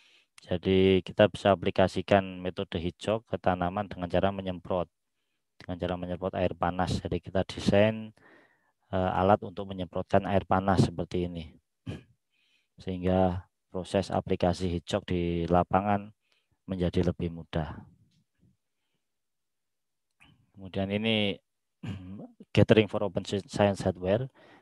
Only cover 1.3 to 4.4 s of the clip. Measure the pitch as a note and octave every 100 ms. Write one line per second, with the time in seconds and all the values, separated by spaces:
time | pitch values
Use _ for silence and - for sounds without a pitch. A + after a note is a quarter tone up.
1.3 | - G2+ F2+ F#2+ - F#2 G2 - G2+ F#2+
2.3 | F2+ F2+ F#2+ G2 F2+ E2+ - - A2 -
3.3 | F#2+ F#2 F2+ F2 G2 G2 F#2 F2 F2+ F#2+
4.3 | G2